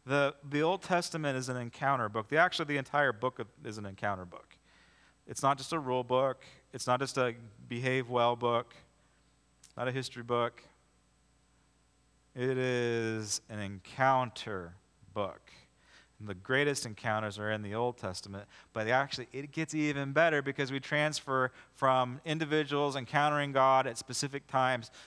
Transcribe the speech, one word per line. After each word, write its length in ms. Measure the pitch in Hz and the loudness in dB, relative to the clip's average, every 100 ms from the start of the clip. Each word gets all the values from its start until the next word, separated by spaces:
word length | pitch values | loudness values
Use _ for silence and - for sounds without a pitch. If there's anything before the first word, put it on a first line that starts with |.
| 127 | -2
The, 280 | 143 143 - 143 | 2 2 -2 -4
the 140 | 147 | 0
Old 180 | 160 190 | 2 0
Testament 560 | - 175 - 165 147 131 | 0 0 0 -4 -2 -2
is 140 | 127 | -2
an 80 | 127 | -4
encounter 500 | 117 - 139 135 107 | -6 -2 0 2 0
book. 220 | 110 104 | -2 0
The, 80 | 151 | 4
actually, 300 | 180 - 147 | 4 2 -2
the 100 | 143 | -2
entire 340 | 131 147 139 | 0 2 2
book 260 | 107 127 - | 2 -2 -2
of, 100 | 110 - 117 | -10 -12 -12
is 100 | 107 | -10
an 80 | |
encounter 400 | 101 95 104 95 | -12 -4 -2 -2
book. 320 | 90 90 - - _ _ _ _ _ _ - | -6 -16 -20 -20 _ _ _ _ _ _ -14
It's 160 | 123 | 0
not 160 | 139 135 | 2 2
just 160 | 131 | -2
a 40 | 165 | -4
rule 260 | 131 127 | -2 -2
book. 380 | 120 127 135 127 - - _ | 2 2 2 -2 -12 -20 _
It's 140 | 127 - | -6 0
not 140 | 123 | 2
just 180 | 135 135 | 0 0
a 160 | 127 117 113 - 123 | 0 -2 -12 -18 -10
behave 400 | 120 131 131 117 | -4 0 0 0
well 260 | 123 120 | 2 4
book. 400 | 117 120 117 - - - _ _ _ _ _ _ _ - - | 4 2 0 -2 -12 -20 _ _ _ _ _ _ _ -16 -6
Not 120 | 123 | -4
a 40 | |
history 300 | 131 127 123 | -4 -6 -8
book. 400 | 120 120 120 - - _ _ _ _ _ _ _ _ _ _ _ _ _ _ _ _ 131 | -2 0 0 -4 -20 _ _ _ _ _ _ _ _ _ _ _ _ _ _ _ _ -4
It 200 | 127 127 | -2 0
is 800 | 127 123 120 117 113 110 104 - - | 2 2 2 0 0 -2 -4 -6 -6
an 120 | 107 | -10
encounter 1120 | 98 98 - - 135 131 123 - 113 95 85 90 _ _ - | -8 -10 -8 2 4 4 2 -6 -8 -8 -8 -16 _ _ -10
book. 360 | 104 98 - - - - _ _ - - - | -6 -6 -6 -18 -20 -20 _ _ -20 -20 -14
And 80 | 104 | -12
the 60 | |
greatest 500 | 92 101 131 143 139 | -8 0 2 2 0
encounters 540 | 120 104 117 107 107 101 | -4 -6 -2 0 -2 -4
are 120 | 107 | -2
in 120 | 107 | -2
the 120 | 104 | -2
Old 220 | 110 123 120 | -2 -2 -4
Testament, 500 | 95 90 101 98 104 - - | -8 -8 -10 -12 -14 -20 -10
but 140 | 113 110 | -4 2
actually 400 | 131 139 - 117 | 2 2 -4 -8
it 200 | 135 143 | -10 -8
gets 220 | 156 160 | -6 -4
even 380 | 156 151 143 139 | 0 0 0 0
better 300 | 143 165 147 | 2 4 4
because 280 | 139 135 135 | 0 -2 -2
we 80 | 135 | -4
transfer 720 | - 147 151 143 - 131 127 - - | -2 0 0 -2 -2 0 0 -2 -20
from 460 | - 135 127 127 131 165 | 0 4 4 2 -2 -4
individuals 680 | 156 151 156 143 143 143 | -2 2 0 2 2 0
encountering 580 | 135 117 147 151 147 143 | -2 0 2 4 2 2
God 340 | 135 131 131 131 | 4 6 6 4
at 100 | 113 | -2
specific 500 | - 123 143 139 - | -8 -6 -4 -6 -2
times 440 | 131 131 123 113 - | 2 2 0 -4 -16